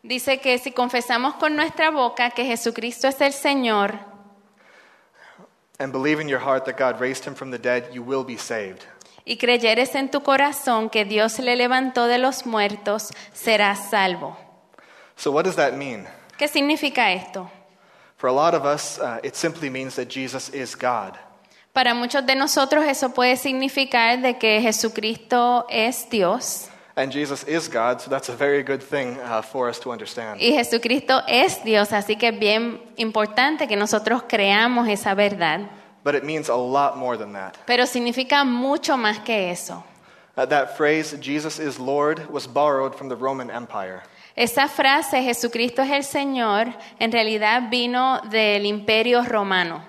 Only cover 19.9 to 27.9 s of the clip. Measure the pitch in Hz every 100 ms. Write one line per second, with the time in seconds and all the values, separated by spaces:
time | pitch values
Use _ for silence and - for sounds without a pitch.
19.9 | 131 120 135 131 131 - 139 123 - 123
20.9 | 120 95 - - - _ _ _ - 247
21.9 | 240 240 277 254 262 262 - 269 302 302
22.9 | 269 254 254 247 247 277 254 269 277 269
23.9 | 240 226 254 254 240 220 214 233 220 226
24.9 | 226 214 226 - 240 240 247 - 226 226
25.9 | 254 - 226 180 233 - - - - -
26.9 | - 135 139 147 139 - 165 156 123 117